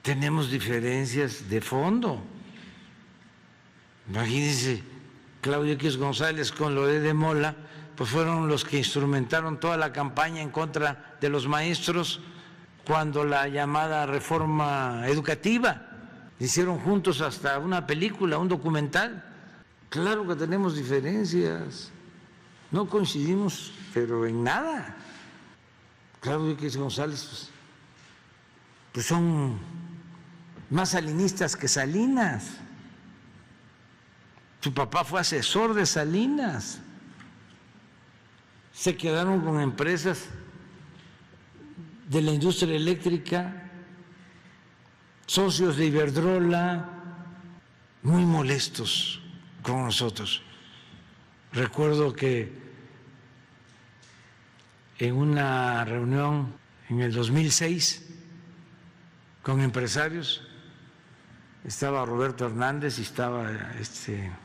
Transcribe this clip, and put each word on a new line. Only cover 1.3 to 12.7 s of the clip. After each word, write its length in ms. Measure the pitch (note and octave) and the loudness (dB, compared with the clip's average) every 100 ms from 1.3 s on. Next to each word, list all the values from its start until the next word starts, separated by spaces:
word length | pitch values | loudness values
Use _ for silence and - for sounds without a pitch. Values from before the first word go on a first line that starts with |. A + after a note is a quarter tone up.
| A2+ G2+ | -2 -2
de 120 | A2 | -2
fondo. 600 | - C3 E3 A#3 A#3 A#2+ F#2 - - - - - - - - - - - - - - - - - G#2+ | 0 0 2 2 0 -4 -8 -16 -18 -18 -20 -20 -20 -20 -20 -20 -20 -20 -20 -20 -20 -20 -20 -20 -6
Imagínense, 760 | G2 A2+ C3 D3 C3+ B2+ A#2 - - - - - - | -2 0 2 2 2 0 -2 -6 -18 -20 -20 -20 -6
Claudia 360 | C#3 D3 D3+ C#3+ | -2 2 2 2
X 200 | D3+ C3 | 0 0
González 560 | C#3 A2+ D#3+ D#3 C3 | -2 0 0 0 -4
con 240 | - D3+ C#3 | 0 0 4
Loret 260 | C#3 D3+ | 4 4
de 120 | D3+ | 4
Mola, 420 | D#3 D#3 D3+ D3+ D3+ - - - - | 4 4 2 0 -2 -16 -18 -18 -6
pues 140 | B2 | 0
fueron 400 | D3 E3 E3 D#3+ | 2 2 2 2
los 160 | D3 - | 0 2
que 140 | C#3+ | 0
instrumentaron 840 | B2+ C#3+ C#3 C#3 A#2+ D#3+ D#3+ D#3 | 0 0 2 2 2 0 0 -2
toda 160 | E3 E3 | 0 2
la 160 | D#3 | 0
campaña 480 | B2+ C#3 B2+ D#3+ E3 | -2 -4 0 -2 -2
en 80 | D3+ | -6
contra 680 | D#3 D#3+ D3+ D3 C#3 - - | -4 -2 0 0 -2 -12 -2
de 80 | C#3+ | 0
los 180 | C#3+ C3 | 0 2
maestros 720 | D3+ E3 E3 - F3 D3+ - - - - - - | 0 0 0 0 0 0 -6 -10 -18 -20 -20 -20